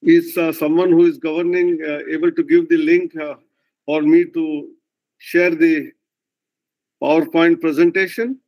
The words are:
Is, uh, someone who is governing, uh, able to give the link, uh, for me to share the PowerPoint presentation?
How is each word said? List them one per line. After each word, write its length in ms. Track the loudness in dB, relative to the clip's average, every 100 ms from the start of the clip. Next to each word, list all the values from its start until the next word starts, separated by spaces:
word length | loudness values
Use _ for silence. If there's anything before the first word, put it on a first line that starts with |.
Is, 340 | 4 2 2 -4
uh, 160 | -4
someone 380 | -4 -2 0 2
who 160 | 4 4
is 120 | 2
governing, 600 | -6 -4 -2 0 0 -2
uh, 180 | -6 -10 -8
able 220 | -4 -4
to 100 | -2
give 240 | 2 2 2
the 80 | 0
link, 400 | 2 0 0 -8
uh, 200 | -12 -12 _ _ _ _ -6
for 160 | -2
me 220 | 2 2 2
to 440 | -4 -6 -6 -10 -20 _ _ _ _
share 360 | -4 0 0
the 380 | 2 0 0 -4 _ _ _ _ _ _ _ _ _ _ _
PowerPoint 580 | -2 0 0 2 2 2
presentation? 800 | -2 2 2 2 -4 -4 -6 -8